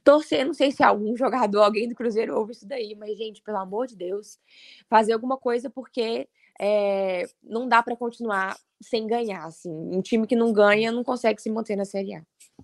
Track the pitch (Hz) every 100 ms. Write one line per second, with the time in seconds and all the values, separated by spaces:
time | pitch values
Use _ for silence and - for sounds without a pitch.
0 | - 294 302 - 262 311 277 262 262 208
1 | 208 233 254 247 220 202 208 208 240 -
2 | 226 208 226 - 214 240 196 269 208 208
3 | 214 208 220 208 - 208 190 202 254 208
4 | 180 202 214 - _ - - - - 220
5 | 220 226 247 262 247 240 247 262 233 -
6 | 226 233 - _ _ - 202 208 202 196
7 | 190 180 190 _ - 220 254 233 233 233
8 | 240 233 233 196 190 214 _ _ - 226
9 | 220 233 233 185 160 165 180 156 165 180
10 | 190 226 220 233 233 208 208 214 226 233
11 | 247 247 226 214 220 220 220 202 196 196
12 | 196 175 165 _ _ _